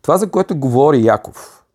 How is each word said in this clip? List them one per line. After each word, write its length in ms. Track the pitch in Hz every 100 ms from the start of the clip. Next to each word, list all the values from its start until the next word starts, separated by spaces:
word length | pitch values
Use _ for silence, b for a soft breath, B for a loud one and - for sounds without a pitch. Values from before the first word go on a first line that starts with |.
това, 140 | - 180
за 140 | 202
което 260 | 185 190 160
говори 480 | 131 123 147 139
Яков 600 | 110 107 - - - _ _